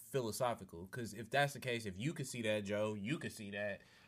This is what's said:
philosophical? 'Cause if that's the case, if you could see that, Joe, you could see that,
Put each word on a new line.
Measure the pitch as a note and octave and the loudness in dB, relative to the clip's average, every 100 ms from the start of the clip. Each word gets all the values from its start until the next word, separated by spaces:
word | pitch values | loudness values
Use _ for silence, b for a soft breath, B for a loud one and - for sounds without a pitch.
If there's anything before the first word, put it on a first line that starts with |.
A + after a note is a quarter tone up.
| - | -2
philosophical? | C#3 A#2 G#2 B2 A2 F#2+ E2 F#2+ | 0 2 2 2 0 -4 -10 -8
'Cause | - A#2 | -6 -6
if | A2 A2 | -6 0
that's | C#3 C#3+ | 4 4
the | C3+ | 2
case, | C3 A#2 A2 | -2 0 -2
if | F#2 | -2
you | B2+ | -2
could | E3 C#3 | -2 -4
see | B2 | -2
that, | G#2+ G#2+ | 2 2
Joe, | G2+ G#2 G#2+ G#2+ | 4 2 2 0
you | G2 D3+ | 0 0
could | A2+ | -2
see | - G2+ | -6 -4
that, | G2+ G#2 G2 b b | 0 0 -2 b b